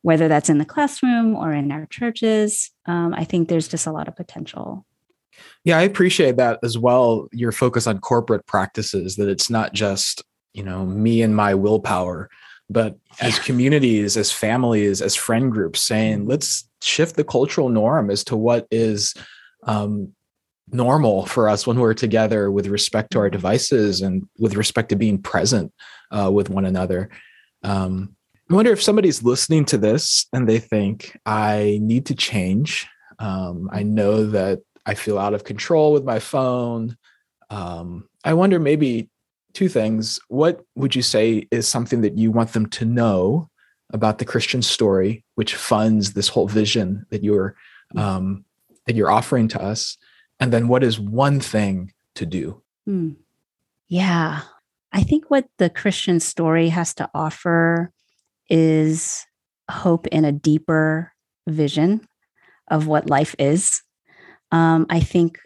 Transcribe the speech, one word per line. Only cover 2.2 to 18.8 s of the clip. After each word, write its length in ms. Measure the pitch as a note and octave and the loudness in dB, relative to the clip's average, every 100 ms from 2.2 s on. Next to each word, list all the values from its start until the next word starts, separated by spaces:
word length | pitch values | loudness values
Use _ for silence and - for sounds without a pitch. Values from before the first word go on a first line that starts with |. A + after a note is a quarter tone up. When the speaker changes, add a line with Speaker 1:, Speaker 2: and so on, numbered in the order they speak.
| A3+ G#3+ G#3 G#3 - _ - | 0 2 0 -2 -8 _ -4
Speaker 1:
Um, 280 | F3 E3+ - | -2 -2 -4
I 80 | |
think 240 | E3 F3+ E3 | -2 -2 0
there's 180 | E3+ D#3+ | 0 -2
just 200 | E3 E3 | -6 -6
a 40 | |
lot 160 | D#3 D#3 | -6 -10
of 80 | |
potential. 680 | - F3 E3+ D#3+ - - F#3+ _ _ _ _ _ _ - _ | -12 -16 -14 -14 -12 -12 -14 _ _ _ _ _ _ -20 _
Speaker 2:
Yeah, 140 | E3 E3 | 2 4
I 40 | |
appreciate 540 | F#3+ G3+ D#3+ - D3 B2 | 2 2 2 4 2 4
that 240 | A#2+ A2+ | 2 0
as 140 | A#2+ A2+ | -4 0
well, 500 | B2 B2 B2 A2+ C#2+ | 4 4 4 2 -4
your 180 | A#2+ A#2+ | -4 -4
focus 360 | - B2+ A#2+ A2+ | 0 0 2 -2
on 120 | G2 | -4
corporate 480 | - A#2 - G#2+ - | 0 0 2 -2 0
practices, 720 | G2+ F#2+ - G2+ G2 F#2 F#2+ | -2 -2 -6 -4 -6 -6 -4
that 120 | G2+ | -2
it's 200 | F#2+ - | -2 -2
not 220 | A2+ G#2+ | -2 -2
just, 500 | G2 G#2 G2 - - - _ _ | -2 -2 -2 -4 -6 -14 _ _
you 100 | G#2+ | -14
know, 220 | G2 F#2 | -10 -6
me 380 | F#2 G2 A2 A#2 | -4 0 2 4
and 120 | A2+ | 2
my 200 | G#2+ G#2 | 2 2
willpower, 760 | G2 G2+ A2 - F#2 F2+ F2 - _ - - _ | 2 2 0 0 -4 -4 -8 -14 _ -20 -20 _
but 260 | G#2+ A2 - _ - | -2 -2 -6 _ -6
as 180 | A#2+ G#2+ | -4 -2
Speaker 1:
Yeah. 60 | |
Speaker 2:
communities, 720 | - B2 C3 D3+ C3 G#2+ G#2 A2 | -2 0 2 4 4 2 0 -2
as 140 | G#2 | -2
families, 720 | - G#2+ A#2+ B2 G#2+ G2+ G2 | -2 -2 0 2 2 0 0
as 120 | G2 | -4
friend 360 | - - A#2 C3 | -4 -2 0 0
groups, 300 | G#2+ E2 - | 0 -2 -2
saying, 460 | - A2 A2 G#2 G#2 | -2 0 0 -2 -2
"Let's 420 | C#3+ - - - _ | -2 -2 -6 -8 _
shift 360 | - - D#3+ D#3+ | -4 0 0 0
the 80 | |
cultural 460 | D3 B2+ B2+ - C3 | 0 0 0 0 0
norm 400 | A2+ A2 D#3 G2+ | 2 2 0 0
as 120 | G#2 | -4
to 120 | - A2+ | -4 -2
what 300 | A2+ A#2+ A2+ | 2 0 0
is, 440 | A2+ | 0